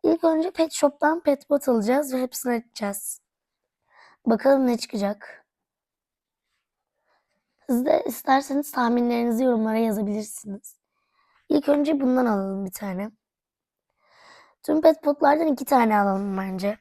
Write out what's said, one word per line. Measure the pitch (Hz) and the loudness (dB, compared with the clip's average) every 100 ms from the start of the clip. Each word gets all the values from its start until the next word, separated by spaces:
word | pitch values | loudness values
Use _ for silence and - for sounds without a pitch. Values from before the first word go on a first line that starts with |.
İlk | 330 330 | 2 2
önce | 330 320 339 | 2 2 -2
pet | - 320 | -2 -2
shop'tan | - 285 285 294 330 | 2 0 2 0 0
pet | - 277 - | 0 -2 0
pot | 285 - | -2 2
alacağız | 233 208 262 285 | 0 2 0 0
ve | 254 | -4
hepsini | 254 - 254 | -4 -6 -4
açacağız. | 233 233 - 208 196 - - _ _ _ _ _ _ _ _ - _ - | -4 -6 -8 -8 -8 -12 -16 _ _ _ _ _ _ _ _ -20 _ -2
Bakalım | 226 269 277 254 | 0 2 2 2
ne | 233 | -2
çıkacak. | - 220 196 208 - - _ _ _ _ _ _ _ _ _ _ _ _ _ _ _ _ _ _ _ _ _ _ - | -4 -4 -4 -6 -14 -20 _ _ _ _ _ _ _ _ _ _ _ _ _ _ _ _ _ _ _ _ _ _ -4
Siz | 240 254 | -2 2
de | - - | 0 0
isterseniz | 226 - 269 277 269 294 | -8 0 0 0 -4 -4
tahminlerinizi | - 233 240 240 240 240 226 | -2 0 2 0 0 0 0
yorumlara | 262 233 220 220 | 0 0 0 0
yazabilirsiniz. | 226 208 202 208 214 - 214 202 - - _ _ _ _ _ _ _ | 0 0 -2 -4 -8 -14 -14 -14 -16 -20 _ _ _ _ _ _ _
İlk | 302 285 | 0 2
önce | 294 294 302 | 2 2 0
bundan | 262 254 247 | 0 2 2
alalım | 202 196 196 | 0 -4 -6
bir | 196 | -8
tane. | - 202 185 208 _ _ _ _ _ _ _ _ _ _ _ - - _ _ | -10 -8 -8 -10 _ _ _ _ _ _ _ _ _ _ _ -20 -20 _ _
Tüm | - 302 | -2 4
pet | 320 320 | 4 4
potlardan | 285 294 285 302 320 | -2 2 4 4 2
iki | 262 | -2
tane | 269 262 233 208 | 2 2 4 2
alalım | 202 196 202 190 | 2 0 -2 -4
bence. | 190 190 196 220 | -6 -4 -4 -6